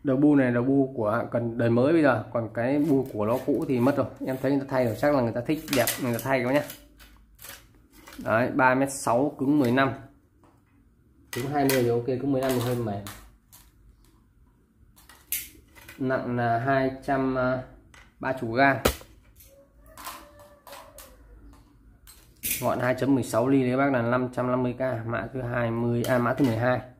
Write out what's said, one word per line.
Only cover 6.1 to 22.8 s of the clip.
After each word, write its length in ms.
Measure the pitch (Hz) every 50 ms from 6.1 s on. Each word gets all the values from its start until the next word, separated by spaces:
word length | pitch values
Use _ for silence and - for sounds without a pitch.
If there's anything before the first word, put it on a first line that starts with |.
| 117
ta 60 | 113 117
thay 200 | 131 135 131 120
các 80 | 123
nhá. 120 | 135 147 143 - - - - - _ _ - - - - _ _ _ - - - - - - _ _ - _ _ _ - - - - - -
Đấy, 280 | - 107 113 127 - -
ba 200 | 131 131 127 127
mét 160 | 131 139 135
sáu, 440 | - - - - 113 120 139 151 143 -
cứng 200 | 135 131 147 151
mười 120 | 131 120
năm. 220 | 120 135 135 131 117 - - - - _ _ _ _ _ _ - _ _ _ _ _ _ _ _ _ _ _ _ _ _ - _
Cứng 180 | - 120 131 135
hai 160 | 147 143 139 135
mươi 140 | 135 131 120
thì 60 | 120
ok, 160 | 117 120 120
cứng 260 | 135 131 123 135 143
mười 100 | 139 131
lăm 100 | 131 131
thì 80 | 127 120
hơi 160 | 117 123 123
mềm. 280 | 120 117 107 101 101 101 - - - - - - _ _ _ - - - _ _ _ _ - - _ _ - _ _ _ _ _ _ - _ _ _ _ _ _ _ - _ _ - - - - - - _ - - - - - - - _ - - - - -
Nặng 400 | - 135 127 131 127 - 123 123
là 220 | 123 120 117 117 117
hai 320 | 123 139 135 135 131 131 131 - -
trăm 300 | - 139 135 131 131 131 131 127 127 131 127 127 - - - _ - - - - - _ _
ba 140 | - 131 131 -
mươi 100 | 123 113 113
gram. 220 | 127 139 139 135 120 - - - - - - - - _ - _ - - - - - - _ _ - - - - - - - - - - - - - - - - - _ - - - - - - - - - - - - - - - - - - - - _ - - - - - _ _ - - - - - - - - - - -
Ngọn 180 | - - -
hai 160 | 123